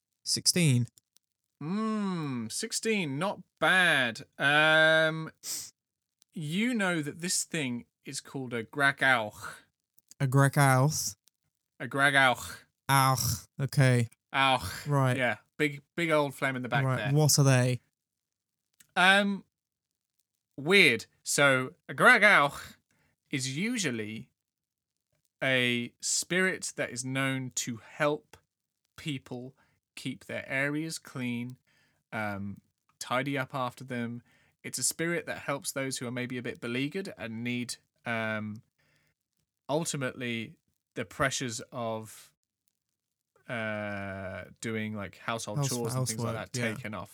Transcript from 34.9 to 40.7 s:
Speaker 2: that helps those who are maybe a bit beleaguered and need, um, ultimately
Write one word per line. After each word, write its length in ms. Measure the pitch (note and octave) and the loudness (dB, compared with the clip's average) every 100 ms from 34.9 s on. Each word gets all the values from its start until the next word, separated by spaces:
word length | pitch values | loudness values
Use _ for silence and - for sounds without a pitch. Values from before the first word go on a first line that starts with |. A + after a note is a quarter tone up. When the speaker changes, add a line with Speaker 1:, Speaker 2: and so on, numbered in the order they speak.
| - E3 E3+ - | -4 -4 -4 -6
Speaker 2:
that 120 | F#2+ | -10
helps 340 | - C#3+ - | -6 -6 -6
those 260 | - C3+ C3 | -6 -6 -6
who 80 | B2 | -6
are 60 | |
maybe 260 | B2+ B2 B2+ | -6 -6 -8
a 40 | |
bit 180 | A#2+ - | -8 -10
beleaguered 520 | A#2+ B2 C#3 F#3+ G3 - | -6 -4 -4 -6 -10 -10
and 240 | A2+ A2+ | -10 -8
need, 340 | A#2+ B2 A#2+ - _ _ - | -4 -4 -6 -10 _ _ -6
um, 560 | A2+ A2 A2 G#2+ G#2 _ _ _ _ _ _ _ _ _ _ - | -4 -4 -6 -8 -12 _ _ _ _ _ _ _ _ _ _ -4
ultimately 840 | D3 E3+ D3+ B2+ - B2 A#2 A2 E3 _ | -4 -2 -4 -6 -6 -6 -6 -8 -14 _